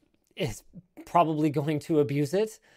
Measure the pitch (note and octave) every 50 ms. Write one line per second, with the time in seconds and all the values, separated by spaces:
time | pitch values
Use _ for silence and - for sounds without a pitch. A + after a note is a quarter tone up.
0 | _ _ _ _ _ _ _ - F3+ A#2+ G#2 - - - - F3+ - _ _ -
1 | - - - E3+ E3 D#3 D#3+ D3+ D#3 D#3+ C3 D#3 C#3 D#3+ D3+ D3 - - E3 D3
2 | C#3+ B2+ C#3+ C#3+ D3 C3+ F3+ G3 A3 G#3+ - - _ _ -